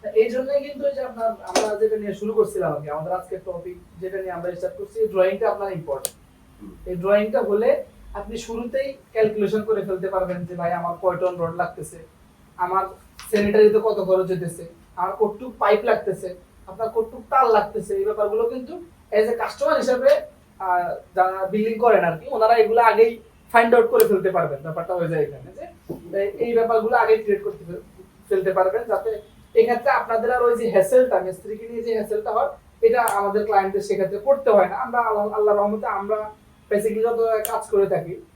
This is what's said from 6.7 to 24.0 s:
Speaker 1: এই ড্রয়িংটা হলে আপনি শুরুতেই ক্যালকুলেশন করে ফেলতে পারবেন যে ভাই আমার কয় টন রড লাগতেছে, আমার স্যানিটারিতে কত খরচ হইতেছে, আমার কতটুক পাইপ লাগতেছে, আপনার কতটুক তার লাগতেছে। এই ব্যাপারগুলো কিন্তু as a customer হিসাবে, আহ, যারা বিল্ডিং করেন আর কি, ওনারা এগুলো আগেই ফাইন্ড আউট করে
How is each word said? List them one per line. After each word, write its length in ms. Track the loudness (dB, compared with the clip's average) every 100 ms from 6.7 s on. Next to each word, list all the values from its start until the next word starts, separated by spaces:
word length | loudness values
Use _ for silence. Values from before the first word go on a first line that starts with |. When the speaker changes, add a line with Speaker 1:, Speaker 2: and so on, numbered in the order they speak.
| -16 -10
Speaker 1:
এই 100 | -6
ড্রয়িংটা 460 | 2 2 2 -2
হলে 420 | 0 0 2 0 -2 -18 -16
আপনি 240 | -14 -12 -12
শুরুতেই 560 | -10 -10 -6 -6 -6 -10 _
ক্যালকুলেশন 500 | 0 0 2 0 -2
করে 200 | -2 -2
ফেলতে 260 | -2 -4 -4
পারবেন 380 | -2 -4 -6 -8
যে 100 | -6
ভাই 160 | -4
আমার 260 | -2 -4 -2
কয় 140 | -2 0
টন 200 | -2 -2
রড 200 | -6 -4
লাগতেছে, 420 | -6 -6 -16 -16 -20 _ _ _ _ -6
আমার 280 | -2 -2 -2 -10 _ -20 -4
স্যানিটারিতে 500 | 0 2 6 6 6
কত 220 | 2 -2 2
খরচ 260 | 2 2
হইতেছে, 340 | -2 -6 -10 -16 -20 _ -6
আমার 200 | -6 -2
কতটুক 340 | -2 -2 -14 -2
পাইপ 200 | 2 2
লাগতেছে, 520 | 2 -2 -2 -6 -8 -14 _ _ -20
আপনার 220 | -8 -6
কতটুক 340 | -4 -4 -8 -2
তার 180 | 2 4
লাগতেছে। 480 | 2 2 -8 -6 -4
এই 80 |
ব্যাপারগুলো 460 | -2 -2 -2 0 -2
কিন্তু 340 | -4 -10 -14 -18 _ _
as 140 | 0 0
a 60 |
customer 440 | 0 -6 -2 0 0
হিসাবে, 340 | 2 2 4 4 0 -20 _ _
আহ, 360 | -2 0 -2 -8 -8 0
যারা 300 | 0 0 -2
বিল্ডিং 280 | 0 -2
করেন 300 | 2 4 6
আর 140 | 4 -2
কি, 80 | -6
ওনারা 240 | 2 4 6
এগুলো 260 | 6 6
আগেই 380 | 6 6 4 4 -16 _ _
ফাইন্ড 240 | 4 6 6
আউট 140 | 6
করে 180 | 6